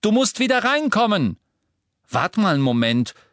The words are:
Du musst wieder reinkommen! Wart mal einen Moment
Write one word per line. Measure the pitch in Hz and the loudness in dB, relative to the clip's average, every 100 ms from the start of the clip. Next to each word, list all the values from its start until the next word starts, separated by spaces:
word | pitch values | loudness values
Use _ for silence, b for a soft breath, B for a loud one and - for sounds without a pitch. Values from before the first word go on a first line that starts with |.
Du | 208 | 2
musst | 220 269 - | 2 0 -2
wieder | 247 254 | 0 0
reinkommen! | 247 285 302 208 233 208 123 - _ _ _ _ _ _ _ | 0 0 0 0 0 0 -2 -4 _ _ _ _ _ _ _
Wart | 123 160 - | -4 -2 0
mal | 202 | 0
einen | 147 | 2
Moment | 135 120 117 117 120 - _ | 0 2 0 0 -2 -8 _